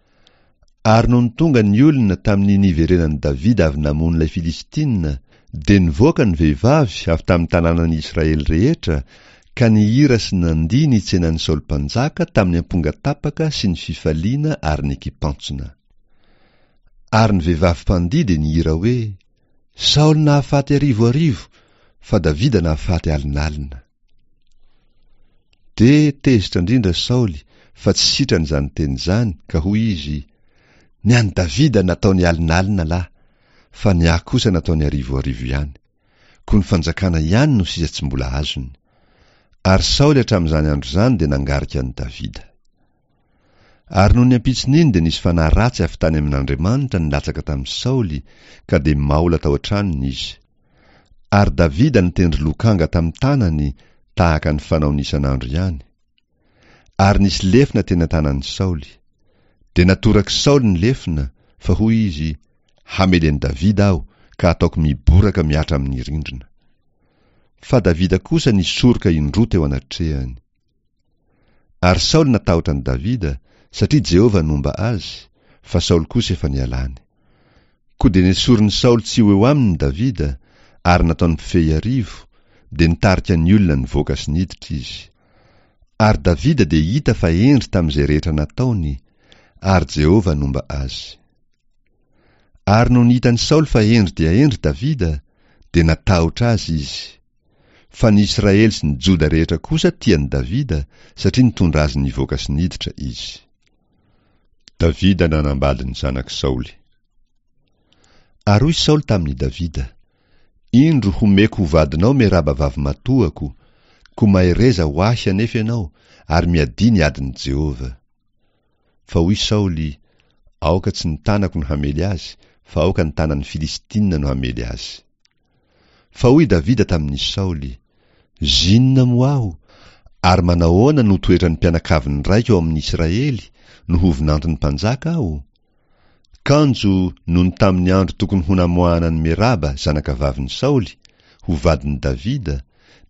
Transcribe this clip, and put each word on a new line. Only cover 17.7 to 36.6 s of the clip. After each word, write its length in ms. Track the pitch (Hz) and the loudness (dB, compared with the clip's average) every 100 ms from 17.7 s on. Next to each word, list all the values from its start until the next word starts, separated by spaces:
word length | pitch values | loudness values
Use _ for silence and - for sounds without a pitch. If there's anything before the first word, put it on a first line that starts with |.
| 85 - | 0 -2
mpandihy 420 | 90 87 147 120 | 0 0 0 0
dia 140 | 78 | 0
nihira 320 | 76 80 80 80 | 0 0 0 -2
hoe, 400 | 110 123 110 95 _ _ _ _ _ - | -2 -4 -6 -12 _ _ _ _ _ -6
"Saoly 440 | - 143 151 156 | 0 2 4 4
nahafaty 560 | 151 143 - 143 139 143 | 4 2 2 -2 0 0
arivoarivo, 720 | 143 107 117 139 165 95 - _ _ _ _ _ - | 0 2 2 2 -2 -4 -10 _ _ _ _ _ -4
fa 120 | 107 | -2
Davida 400 | 80 76 135 101 | 0 0 0 2
nahafaty 500 | 85 76 - 85 82 76 | 0 -2 -2 -2 -2 -4
alinalina." 640 | 71 71 78 73 69 64 - _ _ _ _ _ _ 1077 1077 _ 1077 1077 _ _ _ _ _ _ _ - | -4 -4 -4 -6 -12 -16 -20 _ _ _ _ _ _ _ _ _ _ _ _ _ _ _ _ _ _ 2
Dia 340 | 117 147 151 | 4 6 2
tezitra 480 | 143 139 117 - 98 | 0 2 2 0 -4
indrindra 340 | 90 127 98 | 0 0 0
Saoly, 460 | 85 - 123 110 76 - _ _ | -2 -2 0 -2 -4 -14 _ _
fa 200 | _ 104 | _ -2
tsy 140 | - - | 0 0
sitrany 300 | - 139 95 | -2 0 0
izany 260 | 73 71 71 - | 0 -2 -2 -4
teny 240 | 73 65 | -4 -4
izany, 320 | 87 104 113 78 - | -2 -2 -2 -6 -6
ka 120 | 82 | -4
hoy 180 | 85 107 113 85 | -2 -2 -2 -4
izy, 240 | 73 73 - _ _ _ _ _ _ _ | -6 -8 -10 _ _ _ _ _ _ _
"Ny 100 | 101 120 | 2 2
an'i 140 | 104 92 | 2 -2
Davida 460 | 85 87 151 110 | -4 0 2 2
nataony 400 | 92 85 98 92 | 0 0 2 2
alinalina 640 | 87 82 82 85 95 98 78 | 2 0 0 0 0 -2 -2
lahy, 240 | 90 87 _ _ _ _ _ _ | -4 -6 _ _ _ _ _ _
fa 200 | - 107 | -4 0
ny 140 | 87 82 | 2 2
ahy 160 | 85 | 0
kosa 260 | - 127 113 | -2 -2 0
nataony 340 | 85 90 80 71 | 0 0 0 0
arivoarivo 600 | 71 64 67 69 62 62 | -4 -4 -6 -6 -6 -6
ihany. 280 | 69 73 - _ _ _ _ _ _ - | -6 -6 -12 _ _ _ _ _ _ 0
Koa 140 | |
ny 40 | 107 | 0